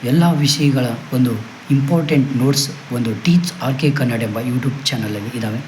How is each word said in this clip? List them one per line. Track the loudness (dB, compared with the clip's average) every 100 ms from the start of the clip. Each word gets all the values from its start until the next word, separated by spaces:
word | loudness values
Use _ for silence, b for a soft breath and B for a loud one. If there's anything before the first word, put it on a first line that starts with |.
| 2
ಎಲ್ಲ | 4 4
ವಿಷಯಗಳ | 4 2 2 2 2 0 -4 -4
ಒಂದು | 2 2 0 -8 -16 0
ಇಂಪಾರ್ಟೆಂಟ್ | 0 4 2 2 2 2 2
ನೋಟ್ಸ್ | 2 2 -2 -8 -8
ಒಂದು | -4 -2 0
ಟೀಚ್ | 4 4 2 -4
ಆರ್ | -4
ಕೆ | 0 0
ಕನ್ನಡ | 0 0 -2
ಎಂಬ | -4 -4
YouTube | -2 -2 -2 -4
ಚಾನಲಲ್ಲಿ | -6 -4 -4 -6 -6 -6
ಇದ್ದಾವೆ. | -6 -6